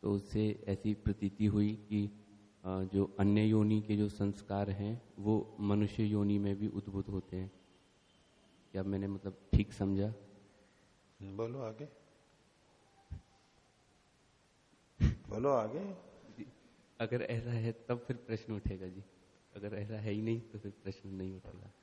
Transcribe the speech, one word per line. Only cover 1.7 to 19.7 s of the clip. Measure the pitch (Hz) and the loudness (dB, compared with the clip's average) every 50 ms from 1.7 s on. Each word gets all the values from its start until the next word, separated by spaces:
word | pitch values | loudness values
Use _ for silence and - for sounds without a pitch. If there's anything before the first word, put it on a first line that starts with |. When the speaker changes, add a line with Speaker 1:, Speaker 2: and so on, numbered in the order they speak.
| 107 107 107 - | 2 -2 -6 -2
Speaker 1:
कि, | 107 104 101 101 - - - - - - - - _ _ - | 0 0 0 0 -4 -10 -20 -20 -20 -20 -20 -20 _ _ -4
अ, | 92 92 95 95 | -2 -2 0 -2
जो | 92 98 98 98 - - - | 2 4 2 2 2 2 2
अन्य | 98 101 101 107 107 | 4 6 6 6 6
योनि | 110 110 110 107 107 107 107 | 6 6 6 6 6 4 2
के | 104 107 107 | 2 2 2
जो | 104 107 104 | 2 2 0
संस्कार | 104 - 101 101 101 101 - - 101 98 101 98 | 0 0 0 0 0 -4 -6 -4 -2 0 0 0
हैं, | 95 98 101 104 117 123 - - - - | -2 -2 -2 -4 -4 -6 -10 -16 -16 -4
वो | 98 104 110 107 - - - - | 2 2 2 2 2 -2 -6 -4
मनुष्य | 104 101 101 104 107 104 - - 110 | 0 2 4 4 4 2 2 0 0
योनि | 104 104 104 104 101 101 101 | 2 4 2 4 4 2 2
में | 101 101 98 | 2 0 0
भी | 98 107 107 | 0 -2 -4
उद्भूत | - 98 98 - 98 98 95 - | -4 -4 -6 -4 -4 -4 -4 -2
होते | 101 95 - - - | -4 -6 -6 -4 -6
हैं। | 92 95 95 - - _ _ _ _ _ _ _ _ _ _ _ _ _ _ _ _ _ _ _ _ _ _ - | -6 -6 -8 -10 -16 _ _ _ _ _ _ _ _ _ _ _ _ _ _ _ _ _ _ _ _ _ _ -4
क्या | 98 95 | -4 -2
मैंने | 98 98 95 98 | 0 -2 -2 -2
मतलब | 98 98 95 - 98 95 - - - - | -2 -4 -4 -6 -8 -10 -10 -6 2 4
ठीक | - 107 - - | 4 4 4 0
समझा? | - 104 98 98 98 98 107 113 - - - - - - - _ _ _ _ _ _ _ _ _ _ _ _ _ _ 101 | -2 0 0 2 2 0 0 -2 -6 -12 -20 -20 -20 -20 -20 _ _ _ _ _ _ _ _ _ _ _ _ _ _ -14
Speaker 2:
बोलो | 98 98 101 113 117 120 139 127 | -12 -6 -4 -4 -4 -4 -6 -8
आगे। | 110 110 110 147 156 - - - _ _ _ _ _ _ _ _ _ _ _ _ _ _ _ _ _ _ _ _ _ - - - _ _ _ _ _ _ _ _ _ _ _ _ _ _ _ _ _ _ _ _ _ _ _ _ _ _ _ _ _ _ _ _ _ _ _ - | -8 -8 -10 -14 -14 -14 -20 -20 _ _ _ _ _ _ _ _ _ _ _ _ _ _ _ _ _ _ _ _ _ -14 -14 -14 _ _ _ _ _ _ _ _ _ _ _ _ _ _ _ _ _ _ _ _ _ _ _ _ _ _ _ _ _ _ _ _ _ _ _ 4
बोलो | - - - - - - 110 123 143 | 4 4 2 -8 -8 -6 -2 2 2
आगे। | 139 123 107 107 120 156 202 202 190 180 - - - - - - - - | 4 2 2 0 -4 -6 -6 -6 -10 -12 -16 -20 -20 -20 -20 -20 -16 -16
Speaker 1:
जी, | 104 - - _ _ - _ _ _ _ _ _ | -16 -16 -16 _ _ -20 _ _ _ _ _ _
अगर | 117 110 123 120 - | -6 -4 -2 -4 -4
ऐसा | - 120 113 113 120 | -2 -4 -4 -4 -2
है | 120 117 110 117 113 | -2 -2 -2 -2 -4
तब | - - - 123 120 120 | -6 -4 -4 -4 -4 -2
फिर | - 123 | -6 -8
प्रश्न | 120 - - 113 110 - - 110 | -8 -4 -6 -6 -6 -4 -6 -8
उठेगा | 101 - - 98 92 95 92 | -4 -4 -4 -6 -4 -8 -10
जी, | 90 98 101 - _ _ _ _ _ _ _ _ _ | -10 -12 -18 -18 _ _ _ _ _ _ _ _ _
अगर | 101 98 104 | -10 -8 -8